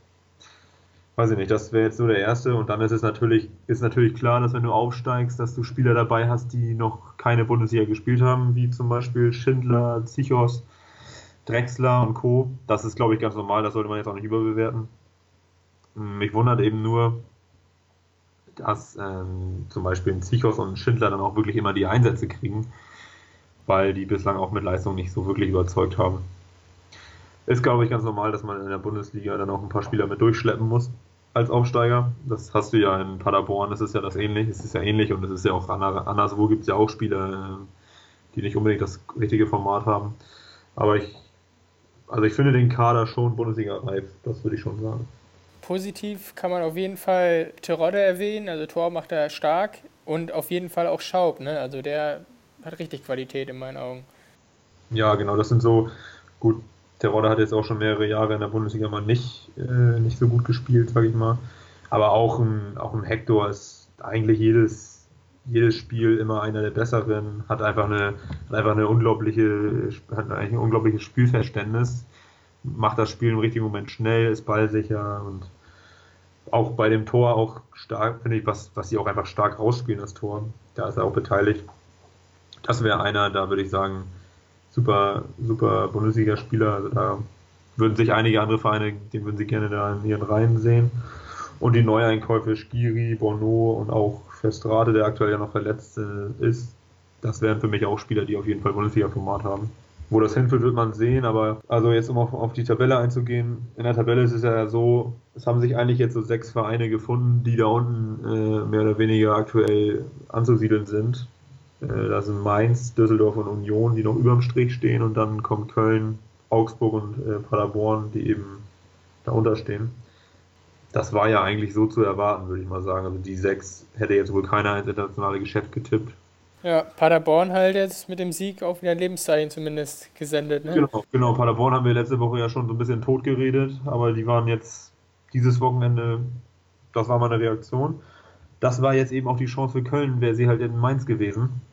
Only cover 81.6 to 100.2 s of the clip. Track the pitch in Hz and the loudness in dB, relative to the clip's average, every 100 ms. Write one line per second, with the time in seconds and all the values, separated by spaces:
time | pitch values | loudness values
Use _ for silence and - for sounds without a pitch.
81.6 | - - _ _ _ _ _ _ _ - | -4 -20 _ _ _ _ _ _ _ -10
82.6 | - 117 110 101 101 104 101 98 95 98 | -4 0 2 2 0 0 0 0 0 -2
83.6 | 95 98 98 95 95 - - _ _ _ | -2 -2 -2 -4 -10 -16 -20 _ _ _
84.6 | _ - 120 101 101 101 - - 117 113 | _ -2 2 4 2 0 -6 -8 -4 0
85.6 | 113 101 98 104 110 110 107 104 - 113 | 2 2 0 0 0 2 2 0 -2 0
86.6 | 107 101 101 101 101 101 107 - _ _ | 0 0 -2 -2 -2 -2 -8 -14 _ _
87.6 | _ - 110 107 110 104 113 110 107 110 | _ 0 2 4 4 4 4 2 2 0
88.6 | 104 107 107 104 - 107 104 107 104 107 | 2 0 -2 -4 -8 -8 -6 -4 -2 -2
89.6 | 107 104 104 101 104 107 107 107 117 113 | -2 -2 -2 -2 -2 -2 0 2 4 4
90.6 | 113 117 120 - - - - - - - | 4 4 4 0 -8 -12 -16 -14 -14 -2
91.6 | - 120 113 107 113 110 110 113 110 107 | 2 4 6 4 4 2 0 0 0 -2
92.6 | - 120 120 113 117 113 107 107 110 113 | -4 -2 0 0 -2 0 0 0 2 2
93.6 | 113 113 107 110 104 - - - 107 107 | 2 0 0 0 0 -2 -12 -6 -4 -2
94.6 | 113 110 113 110 107 110 107 104 107 107 | 0 2 4 4 2 2 0 0 -2 -4
95.6 | 104 113 - - 104 101 101 123 117 120 | -2 -4 -6 -10 -8 -8 -8 -2 0 0
96.6 | - - _ _ _ _ 123 - 110 107 | -4 -16 _ _ _ _ -8 -2 -2 0
97.6 | 110 101 101 107 - 107 98 104 104 101 | -2 0 -2 -2 -2 -4 -2 -4 -4 -2
98.6 | 104 101 104 107 95 - 95 98 104 98 | -2 -2 0 0 0 -2 -4 -4 -4 -6
99.6 | 110 - _ - - 110 | -8 -12 _ -20 -2 2